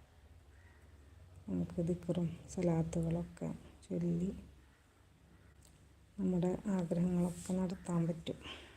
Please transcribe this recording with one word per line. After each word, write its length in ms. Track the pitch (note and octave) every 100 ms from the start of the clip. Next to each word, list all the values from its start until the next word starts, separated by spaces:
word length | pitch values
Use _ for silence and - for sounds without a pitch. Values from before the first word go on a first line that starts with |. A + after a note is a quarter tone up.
| - - - - - - - - - - - - - - -
നമുക്ക് 320 | F#3 E3+ - E3+
ദിക്റും 400 | E3+ - F3 E3+ E3+ -
സലാത്തുകളൊക്കെ 960 | - F3 E3 E3 E3+ E3 E3+ E3+ - E3 - - - -
ചൊല്ലി 440 | F3+ F3 E3+ F#3 - - - - - _ - - - - - - - - - - - - -
നമ്മുടെ 340 | F#3+ F3+ F3+ - G#3+ F#3+
ആഗ്രഹങ്ങളൊക്കെ 720 | E3+ E3+ F3+ F3 F3+ F3 - F#3
നടത്താൻ 400 | F#3 F#3+ - E3+ E3
പറ്റും. 320 | E3 - - - - -